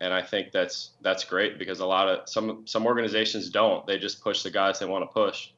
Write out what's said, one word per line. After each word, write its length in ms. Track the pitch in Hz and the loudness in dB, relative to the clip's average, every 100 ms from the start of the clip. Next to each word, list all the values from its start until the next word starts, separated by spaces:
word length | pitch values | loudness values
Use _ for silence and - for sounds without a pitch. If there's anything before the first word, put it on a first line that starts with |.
And 120 | 90 | -2
I 80 | 92 | -2
think 300 | 90 101 - | 0 -4 -2
that's, 380 | 98 90 - - _ | 0 0 -2 -12 _
that's 220 | - 95 | -2 0
great, 340 | - 92 101 87 | 0 0 0 -2
because 220 | 90 90 | -8 -4
a 60 | 92 | 2
lot 240 | 95 95 | 4 4
of, 180 | 92 - | 2 -2
some, 360 | 110 110 110 - | -4 -2 -6 -4
some 180 | 110 117 | 0 2
organizations 640 | 120 110 107 110 107 90 | 2 2 2 0 -2 -2
don't. 380 | 101 110 87 - | 4 4 4 0
They 100 | 98 | -2
just 240 | 98 - | -2 -6
push 220 | 107 98 | -2 -2
the 80 | 95 | -2
guys 280 | 98 98 95 | 0 2 0
they 60 | 95 | -2
wanna 220 | 95 90 | -4 -2
push. 440 | 110 101 - - | 2 2 0 -12